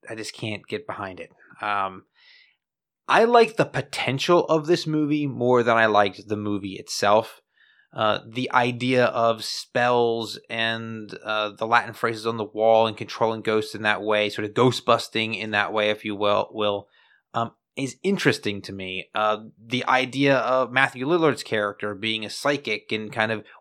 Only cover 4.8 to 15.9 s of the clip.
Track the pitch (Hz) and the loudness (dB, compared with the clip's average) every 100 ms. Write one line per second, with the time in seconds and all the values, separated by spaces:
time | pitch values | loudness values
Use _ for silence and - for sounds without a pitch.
4.8 | 156 151 147 151 143 117 123 123 117 113 | 2 -2 0 0 -2 0 4 4 6 4
5.8 | 113 104 101 - 101 104 104 101 98 - | 6 4 2 -2 -8 -4 -2 -4 -6 -10
6.8 | - - 101 107 113 - _ _ _ _ | -10 -2 4 4 2 -10 _ _ _ _
7.8 | _ - 110 104 113 117 127 127 123 120 | _ -2 0 -2 -6 -6 -2 0 0 0
8.8 | 123 127 120 117 117 107 104 - - 123 | 0 2 2 2 0 0 -6 -10 -6 0
9.8 | 123 120 117 117 107 107 - 117 113 113 | 2 4 2 0 -6 -10 -10 -4 -4 -4
10.8 | 113 110 104 - 107 107 104 101 113 117 | -8 -12 -12 -12 -6 -4 -4 -4 2 2
11.8 | 104 - 117 110 113 117 104 107 113 110 | 2 -4 -4 -2 -4 -4 -6 0 4 6
12.8 | 113 107 107 - 113 110 110 107 107 104 | 4 -2 -10 -2 -2 0 -2 -2 -2 -2
13.8 | 107 98 104 104 104 - 107 113 123 - | -2 0 0 0 0 -2 -4 2 2 2
14.8 | - 117 - 117 110 104 110 104 101 107 | 2 2 2 -4 -4 -6 -2 -2 0 0
15.8 | 107 | 0